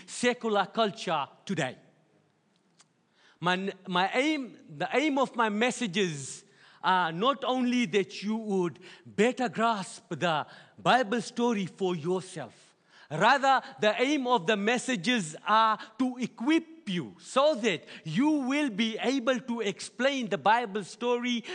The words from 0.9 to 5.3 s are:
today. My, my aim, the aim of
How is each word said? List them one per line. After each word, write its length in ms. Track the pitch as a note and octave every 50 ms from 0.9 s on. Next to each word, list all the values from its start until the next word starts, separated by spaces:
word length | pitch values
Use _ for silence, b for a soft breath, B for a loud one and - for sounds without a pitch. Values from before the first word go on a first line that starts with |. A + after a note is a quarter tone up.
| - - - F#3 E3 D3 C3+ - - _ _
today. 300 | - G3 - C#3+ B2+ G2+ - - _ _ _ _ _ _ _ _ _ _ _ _ _ _ _ _ _ _ _ _ _ _ _ _ _ b b b b b b
My, 320 | E3 F3 F3+ F#3 F#3+ G3 F#3 - -
my 240 | F#3+ F3+ F3+ F#3+ F#3 F3
aim, 420 | B3 C#4 D#4 D#4 D4 B3+ G3 D#3+ - - - D#3 C#3+
the 100 | F3+ - -
aim 240 | B3 D4 D#4 C4+ C#4
of 180 | B3+ -